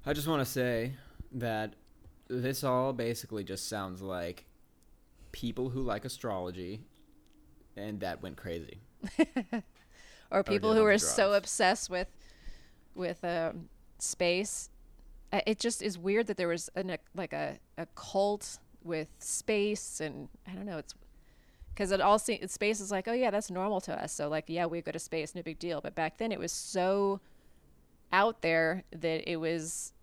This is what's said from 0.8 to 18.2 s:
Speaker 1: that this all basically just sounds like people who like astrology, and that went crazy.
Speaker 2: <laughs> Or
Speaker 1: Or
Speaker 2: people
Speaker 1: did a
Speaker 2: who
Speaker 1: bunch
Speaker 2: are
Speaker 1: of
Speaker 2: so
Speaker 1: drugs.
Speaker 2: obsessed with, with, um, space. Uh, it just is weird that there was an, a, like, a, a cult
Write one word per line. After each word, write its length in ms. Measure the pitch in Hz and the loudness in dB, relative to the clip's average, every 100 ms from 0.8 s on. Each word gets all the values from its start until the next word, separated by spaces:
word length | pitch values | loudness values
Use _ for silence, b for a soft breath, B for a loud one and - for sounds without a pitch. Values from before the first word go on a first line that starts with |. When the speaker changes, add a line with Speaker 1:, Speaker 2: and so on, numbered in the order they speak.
| 123 135 B B - | 0 -6 B B -10
Speaker 1:
that 420 | 127 117 110 107 - - - - - - | -4 -2 -2 -4 -8 -20 -20 -20 -20 -6
this 340 | 123 127 135 | -2 -2 0
all 300 | 139 127 135 | 2 2 2
basically 500 | 123 117 117 - 107 | 0 -2 -2 -4 -6
just 240 | 95 95 - | -4 -6 -4
sounds 340 | 107 95 92 | -4 -4 -6
like 440 | 95 90 87 90 - - - _ - - _ - - | -4 -4 -4 -8 -16 -20 -20 _ -20 -20 _ -20 -16
people 360 | - 120 113 127 | -8 -6 -4 -4
who 120 | 131 | -2
like 240 | 135 107 | -2 -2
astrology, 800 | 131 - 120 95 90 90 90 107 - _ - - _ - - - - | -4 -8 -4 -4 -4 -6 -8 -10 -14 _ -20 -20 _ -20 -20 -20 -18
and 240 | - 104 104 | -10 -8 -4
that 220 | 95 82 | -4 -6
went 160 | 92 - | -8 -10
crazy. 420 | 92 85 76 - - - 202 - | -6 -6 -8 -16 -20 -12 -6 0
Speaker 2:
<laughs> 460 | 320 262 208 233 - - B B B B B | 2 0 -4 -6 -8 -20 B B B B B
Or 100 | 196 | 0
Speaker 1:
Or 20 | |
Speaker 2:
people 300 | 190 202 214 | 2 2 6
Speaker 1:
did 40 | 220 | 8
a 40 | |
Speaker 2:
who 40 | |
Speaker 1:
bunch 40 | 214 | 8
Speaker 2:
are 20 | |
Speaker 1:
of 100 | 202 | 8
Speaker 2:
so 220 | - - 196 | 6 4 6
Speaker 1:
drugs. 80 | 202 | 6
Speaker 2:
obsessed 500 | - - 185 214 - | 2 4 4 4 0
with, 180 | 180 180 - b b b b b b - | -4 -4 -10 b b b b b b -16
with, 300 | - 175 175 | -4 -4 -2
um, 420 | 175 170 165 - 165 - - - | -2 0 -2 -4 -12 -20 -20 -8
space. 720 | - - 175 180 208 - - - - - - - - | -6 2 4 4 0 -6 -10 -18 -20 -20 -20 -20 -2
Uh, 80 | 202 - | 0 2
it 100 | 214 | 2
just 240 | 240 - | 0 0
is 160 | 214 175 | -4 -2
weird 300 | 180 208 226 | 0 2 2
that 100 | 190 | 0
there 100 | 175 | 0
was 220 | 170 - | 0 -4
an, 160 | 180 185 | -4 -4
a, 80 | 165 - | -6 -8
like, 180 | 190 175 | -8 -6
a, 240 | 147 143 - - - | -4 -4 -6 -14 -12
a 80 | 165 | -12
cult 640 | - - 196 | -12 -2 2